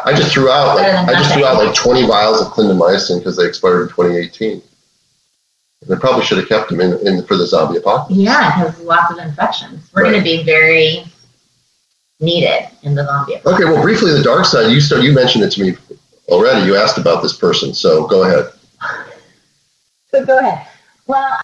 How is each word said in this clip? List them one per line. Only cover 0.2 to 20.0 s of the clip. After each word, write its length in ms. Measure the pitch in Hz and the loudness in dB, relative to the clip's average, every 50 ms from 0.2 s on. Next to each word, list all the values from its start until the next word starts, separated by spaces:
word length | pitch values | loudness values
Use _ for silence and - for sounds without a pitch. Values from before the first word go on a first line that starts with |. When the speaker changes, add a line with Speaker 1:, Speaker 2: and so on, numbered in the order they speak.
| 147 143 | 0 0
Speaker 1:
threw 180 | - 135 131 123 | 0 0 2 2
out, 260 | 135 147 135 120 - | 2 2 2 2 2
like, 80 | - 196 | 2 2
Speaker 2:
Better 200 | 196 185 180 175 | 2 2 0 0
than 40 | 170 | 0
Speaker 1:
I 100 | - 151 | 0 2
just 140 | 147 147 151 | 2 0 0
threw 100 | 139 135 | 2 2
out, 80 | 131 127 | 2 2
Speaker 2:
nothing. 140 | 110 107 107 | 2 0 0
Speaker 1:
like, 60 | - | -2
twenty 300 | - - 123 127 131 117 | 0 0 2 2 2 2
vials 340 | 110 107 104 107 110 110 110 | 2 2 2 2 2 0 0
of 80 | 95 - - | -2 -2 -2
clindamycin 680 | 113 107 98 92 90 85 90 101 98 - - 90 87 87 | 0 0 2 2 2 2 2 2 0 -2 -2 -4 -4 -4
'cause 120 | 92 87 | -4 -4
they 100 | 90 87 | -2 -2
expired 340 | 85 - - - 92 90 90 | -2 -2 -2 0 0 0 0
in 60 | 85 - | -2 -4
twenty 260 | - 90 90 87 87 | -4 -2 -2 0 -2
eighteen. 440 | 87 85 82 - - 110 107 95 - - _ _ _ _ _ _ _ _ _ _ _ _ _ _ _ _ _ _ _ _ _ _ _ 151 | -4 -6 -8 -8 -8 -8 -6 -6 -8 -14 _ _ _ _ _ _ _ _ _ _ _ _ _ _ _ _ _ _ _ _ _ _ _ -8
They 80 | 143 - | -6 -4
probably 280 | - 135 131 123 120 - | -2 0 0 0 0 0
should 140 | - - 95 | -2 -2 -2
have 100 | - - | -2 -2
kept 200 | 110 107 - - | -2 -2 -2 -2
them 120 | 80 82 | -2 -2
in, 160 | 92 90 87 - 101 | 0 0 0 0 -2
in 160 | 98 95 90 - | -2 -2 -2 -2
for 120 | - 98 | -2 -2
the 80 | 90 87 | -2 0
zombie 320 | - 92 80 80 73 85 | 0 0 0 0 0 -2
apocalypse. 420 | 82 - 98 113 143 - - 185 196 | -2 -2 -2 -2 -2 -2 -2 0 0
Speaker 2:
Yeah, 320 | 196 226 277 294 - - - | 2 2 2 0 0 0 0
'cause 260 | 180 165 160 165 - | 0 -2 -2 -6 -8
lots 320 | 170 170 170 165 160 - | -4 -2 0 0 0 -2
of 80 | 170 175 | -4 -8
infections. 680 | 170 156 143 175 214 208 - - - - - - - _ - | -10 -10 -6 -4 -4 -4 -4 -8 -12 -14 -18 -20 -20 _ -2
We're 100 | 196 214 | 0 0
Speaker 1:
Right. 80 | 214 214 | 2 2
Speaker 2:
gonna 100 | 196 160 | 0 0
be 180 | 165 165 165 156 | 0 -2 -2 0
very 600 | 160 156 160 160 160 160 160 156 156 170 180 - - - _ _ _ _ _ _ _ _ _ _ _ _ _ _ _ _ _ _ _ _ - | 0 2 2 4 4 4 2 2 0 -2 -4 -10 -16 -20 _ _ _ _ _ _ _ _ _ _ _ _ _ _ _ _ _ _ _ _ -4
needed 480 | 156 170 170 170 135 - - - - - - _ | -2 0 0 0 0 0 -2 -2 -4 -8 -16 _
in 140 | - 143 143 | -6 -4 -4
the 100 | 143 143 | -2 -2
zombie 300 | 143 139 139 - 160 - | -2 -4 -4 -4 -6 -8
apocalypse. 260 | - - 170 185 196 | -4 0 0 2 2
Speaker 1:
Okay, 100 | 175 160 | 2 2
well, 100 | 156 143 147 | 2 2 2
briefly, 280 | 196 226 - 208 170 | 2 2 2 2 2
the 120 | 147 135 - | 2 2 2
dark 220 | 120 135 180 180 | 2 2 2 2
side. 260 | - 156 120 110 113 | 2 2 2 2 4
You 100 | 127 147 | 4 2
start, 220 | 143 - 147 127 123 | 2 2 2 2 2
you 80 | 147 139 | 4 4
mentioned 300 | 131 127 127 - 113 98 | 4 2 2 2 0 0
it 80 | 92 | 0
to 100 | - 101 | -2 -2
me 160 | 95 92 87 - _ - - - _ _ _ _ _ - | -2 -2 -4 -6 _ -20 -20 -20 _ _ _ _ _ 0
already. 360 | 87 92 110 127 127 104 92 | 2 2 4 2 2 2 2
You 100 | 95 98 | 2 2
asked 200 | 101 110 - - | 2 0 0 -2
about 240 | 95 85 85 82 - | -2 0 0 0 0
this 120 | 78 78 - | -2 -4 -4
person, 400 | - 92 85 78 - - 67 - | -2 -2 -2 0 -2 -4 -6 -4
so 300 | - - 87 78 78 78 | -2 0 2 2 2 0
go 160 | - 101 95 92 | 0 2 2 2
ahead. 280 | 92 87 - - - - _ _ _ _ - - - - - - - - - _ _ _ _ _ _ _ _ _ _ _ _ _ _ _ _ | 2 2 0 -2 -4 -10 _ _ _ _ -14 -12 -12 -12 -12 -14 -18 -20 -20 _ _ _ _ _ _ _ _ _ _ _ _ _ _ _ _